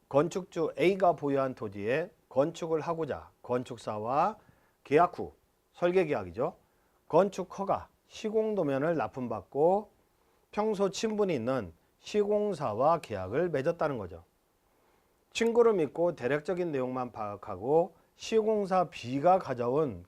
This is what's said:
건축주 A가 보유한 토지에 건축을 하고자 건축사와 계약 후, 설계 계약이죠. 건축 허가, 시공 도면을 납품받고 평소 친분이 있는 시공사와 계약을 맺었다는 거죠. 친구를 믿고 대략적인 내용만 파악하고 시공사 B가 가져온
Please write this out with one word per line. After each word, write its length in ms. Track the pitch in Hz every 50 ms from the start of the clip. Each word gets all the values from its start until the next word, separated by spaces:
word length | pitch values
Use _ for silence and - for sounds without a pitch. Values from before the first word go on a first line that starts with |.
| _ _
건축주 640 | 131 139 156 170 - 196 185 - - 175 160 - - -
A가 360 | 151 180 202 190 190 175 165
보유한 400 | - 151 143 139 135 135 131 123
토지에 540 | - 120 104 98 101 98 110 127 151 170 190 _ _ _ _
건축을 520 | - 131 143 165 165 - 175 160 165 156
하고자 500 | 139 165 170 165 160 135 101 82 82 - _ _
건축사와 920 | - - 123 127 123 - 123 113 - 123 110 107 107 117 131 151 170 202 220 - _ - _ _ _ _ _ _ _
계약 340 | - 135 - - 175 - -
후, 140 | 101 80 - _ _ _ _ _ _ _
설계 320 | _ - 175 180 180 190 180
계약이죠. 500 | 151 143 113 98 90 82 101 135 170 - _ _ _ _ _ _ _ _ _ _ _
건축 500 | - 165 196 202 - - 180 - - -
허가, 300 | 196 185 151 98 - - _ _ _ _
시공 460 | - - - 214 208 220 220 220 214
도면을 420 | 190 165 143 135 131 143 165 170
납품받고 960 | 147 110 107 - 135 123 117 113 104 90 _ - 139 151 170 190 208 214 - _ _ _ _ _ _ _ _ _ _ _ _
평소 380 | - 208 214 220 214 185 196 190
친분이 440 | 190 - - 220 214 202 208 185 165
있는 380 | 123 110 123 135 127 101 85 - _ _ _ _ _
시공사와 1000 | _ - - 208 208 202 208 208 208 208 190 139 151 117 104 110 131 156 170 160
계약을 500 | - - 110 95 92 92 110 147 180 180
맺었다는 480 | 156 135 131 165 170 170 170 151 139 117
거죠. 260 | 98 87 90 82 85 _ _ _ _ _ _ _ _ _ _ _ _ _ _ _ _ _ _ _ _ _
친구를 400 | _ - 226 233 220 233 233 226 214
믿고 400 | 185 156 127 - - 170 175 156
대략적인 560 | - 120 123 139 151 151 - 190 175 180 170
내용만 400 | 147 131 127 127 127 127 123 123
파악하고 840 | 107 113 107 104 101 95 - - 101 90 101 131 151 165 175 196 - _ _ _ _
시공사 720 | _ - - 226 220 214 220 220 208 202 180 190 185 175 151
B가 480 | - - - 117 127 139 143 175 185 185
가져온 640 | - - 131 120 120 123 127 151 160 135 101 87 87